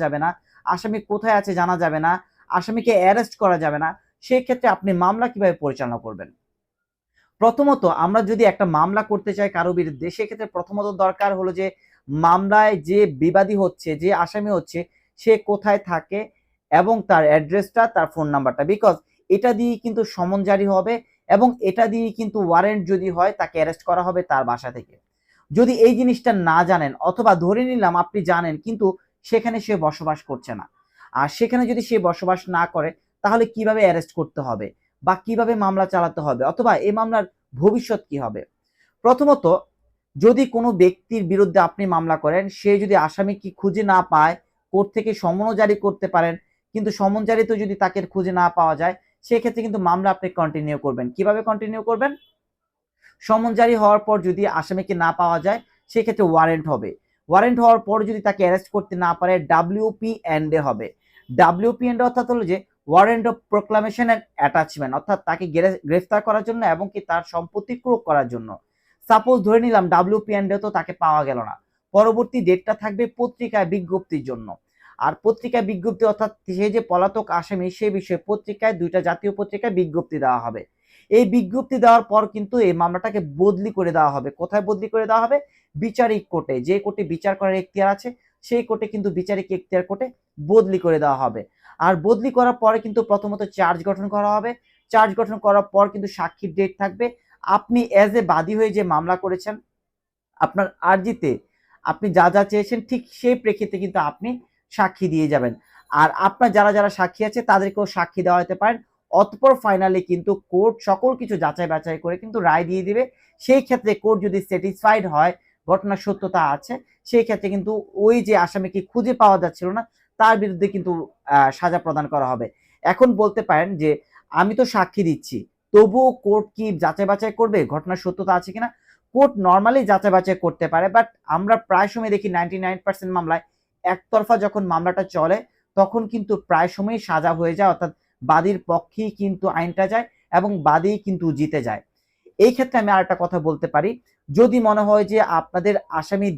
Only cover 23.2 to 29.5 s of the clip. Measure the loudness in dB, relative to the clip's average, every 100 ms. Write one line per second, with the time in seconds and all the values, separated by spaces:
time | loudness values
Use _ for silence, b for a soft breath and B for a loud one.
23.2 | 0 -2 -4 -2 -2 -2 -2 -2 -2 -2
24.2 | -2 -2 -2 -4 -8 -14 -18 _ _ _
25.2 | _ _ -4 2 2 6 6 6 2 2
26.2 | 0 0 2 2 4 2 0 -4 -4 2
27.2 | 2 4 2 0 0 0 0 0 -2 -4
28.2 | -2 -2 -2 -6 -8 -2 -2 -2 b _
29.2 | -2 -2 -2